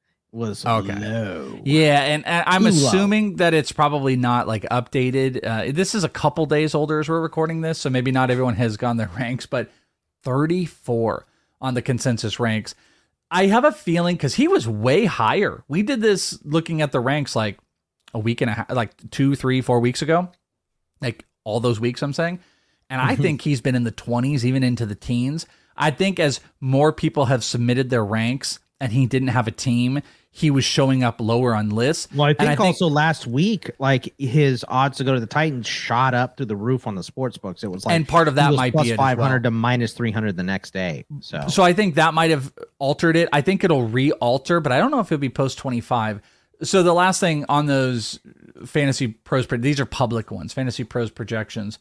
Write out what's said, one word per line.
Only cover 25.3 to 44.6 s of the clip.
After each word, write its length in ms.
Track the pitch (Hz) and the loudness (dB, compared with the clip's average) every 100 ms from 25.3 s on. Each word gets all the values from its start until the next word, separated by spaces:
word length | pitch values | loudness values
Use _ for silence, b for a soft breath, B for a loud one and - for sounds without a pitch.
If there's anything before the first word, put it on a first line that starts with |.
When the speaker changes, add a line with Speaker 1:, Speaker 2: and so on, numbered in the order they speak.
| 160 - b b b | -4 -10 b b b
Speaker 2:
I 140 | 151 | -2
think 300 | 143 190 180 | 0 -2 0
as 200 | 147 - b b | 0 -2 b b
more 320 | 131 135 151 | 0 4 4
people 320 | 156 160 151 127 | 2 -2 0 0
have 160 | 127 | 0
submitted 480 | - 123 120 123 123 | 0 -2 0 0 2
their 140 | 123 | 0
ranks 540 | 101 110 117 135 - - _ - | 0 0 -2 -2 -6 -12 _ -8
and 120 | 127 | -2
he 140 | 127 123 | 2 2
didn't 220 | 131 131 | 2 0
have 200 | 120 117 | 0 0
a 20 | |
team, 520 | - 127 120 123 143 - b b | -2 -2 0 0 -2 -6 b b
he 200 | - 156 | -2 2
was 140 | 135 | 2
showing 380 | 127 - 135 131 | 2 2 2 4
up 180 | 120 - | 2 0
lower 340 | 110 117 127 | 0 2 2
on 160 | 110 107 | 0 0
lists. 380 | 107 131 - - | 0 0 -2 -4
Speaker 1:
Well, 100 | 139 147 | 0 2
I 40 | |
Speaker 2:
And 80 | 151 | 4
Speaker 1:
think 120 | 151 | 2
Speaker 2:
I 60 | 147 | 4
think 100 | 190 | 2
Speaker 1:
also 220 | - 175 | 2 2
last 380 | 147 160 151 120 | 2 2 0 -2
week, 440 | 123 202 202 - - | 0 0 -2 -6 -4
like, 360 | 135 131 - - | 0 0 -2 -8
his 460 | 139 151 139 123 - | 0 2 2 0 -2
odds 300 | 127 135 135 | 0 0 0
to 60 | |
go 100 | 131 | -2
to 60 | 127 | -2
the 60 | 113 | 0
Titans 400 | 147 160 127 107 | -2 0 -2 -6
shot 460 | - - 120 131 | -6 -2 2 2
up 220 | 123 123 - | 2 -2 -4
through 100 | 113 | -6
the 100 | 101 | -4
roof 300 | 113 131 117 | -2 -2 -4
on 80 | |
the 80 | 98 | -8
sports 360 | - - 131 - | -10 -8 -8 -8
books. 260 | 98 87 | -12 -10
It 40 | 104 | -10
was, 140 | 92 - | -6 0
like, 80 | 170 | 0
Speaker 2:
And 100 | 147 | 2
part 220 | 165 160 | 4 4
of 60 | 139 | 4
that 80 | 143 | 4
Speaker 1:
he 40 | |
was 60 | 139 | 4
Speaker 2:
might 140 | 127 | 2
be 40 | 151 | 2
it 40 | 120 | 2
as 40 | 113 | 2
Speaker 1:
plus 0 | |
five 200 | 135 120 | 2 2
hundred 260 | 131 127 | 2 2
Speaker 2:
well. 60 | 120 | 0
Speaker 1:
to 40 | 113 | 0
minus 360 | 117 123 113 | 0 0 -2
three 180 | - 117 | -4 -4
hundred 240 | 110 107 90 | -2 -2 -4
the 60 | |
next 280 | 92 95 - | -4 -6 -6
day. 320 | 95 90 73 - 147 | -6 -6 -8 -12 -16
So, 260 | - 78 110 | -12 -8 -2
Speaker 2:
So 140 | 196 | 4
I 100 | 175 | 4
think 220 | 175 202 151 | 4 0 2
that 180 | 160 | 2
might 160 | 160 165 | 2 2
have 220 | 151 135 - - - | 0 -4 -14 -18 -6
altered 380 | 139 147 165 160 | -4 0 2 2
it. 120 | 170 | 2
I 80 | 147 | 2
think 240 | 165 196 | 2 2
it'll 240 | 185 139 113 | 2 2 2
re-alter, 720 | 123 139 - 120 135 - 170 | 0 0 0 0 0 0 0